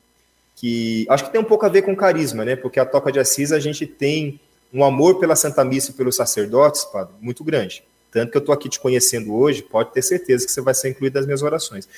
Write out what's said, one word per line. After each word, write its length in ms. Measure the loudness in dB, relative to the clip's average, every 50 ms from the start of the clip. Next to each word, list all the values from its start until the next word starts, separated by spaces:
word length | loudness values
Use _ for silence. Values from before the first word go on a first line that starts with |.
| _ _ _ _ _ _ _ _ _ _ _
que 500 | -8 -4 -4 -2 -2 -2 -2 -2 -2 0 2
acho 160 | 2 0 0
que 80 | 0
tem 80 | -2 0
um 40 | 2
pouco 220 | 2 2 2 4
a 20 | 4
ver 140 | 4 4
com 140 | 2 2 0
carisma, 480 | 2 2 2 2 2 -2 -4 -4 -4 -4
né? 120 | -4 -4
Porque 220 | -4 -6 -2 0 0
a 80 | 0
Toca 240 | 2 2 0 0 0
de 80 | 0 2
Assis, 340 | 2 2 0 -2 0 0
a 60 | 0 0
gente 280 | -2 -2 -6 -6 -8
tem 540 | -10 -6 -4 -2 -2 0 -2 -4 -6 -8 -12 _ _ _ _ _ _
um 120 | 0 2 4
amor 340 | 4 4 6 6 4 4 4
pela 180 | 4 2 2
Santa 280 | 2 0 0 2 0 2
Missa 260 | 2 0 -2 -4 -4
e 40 | -4
pelos 220 | -4 -2 -2 0
sacerdotes, 680 | 0 -2 -2 -2 -2 -2 0 4 4 4 4 4 0 -6
padre, 300 | -6 -8 -8 -8 -10 -12 -12
muito 240 | -10 -10 -10 -8 -4
grande. 380 | -2 -2 -2 -2 -4 -8 -14 _ _ _ _ _ _
Tanto 200 | -2 -2 -2 0
que 60 | -2
eu 40 | -2
tô 120 | 0 0
aqui 160 | 0 -2 -2 -6
te 100 | -8 -4
conhecendo 560 | -2 0 2 2 2 0 -2 -4 -4 -2 0
hoje, 280 | 2 2 2 2 -2
pode 300 | -4 -4 -2 -2 -2 -2
ter 100 | -2 -4
certeza 440 | -2 -2 -2 -2 0 0 0 0 0
que 60 | -4
você 80 | -6 -4
vai 140 | -2 -2 -2
ser 160 | -2 -2 -6
incluído 260 | -4 -4 -4 -2 -2
nas 100 | -2 -2
minhas 160 | -2 -4 -2
orações, 460 | -2 -2 -4 -4 -6 -8 -12 -14 -16 -18 -20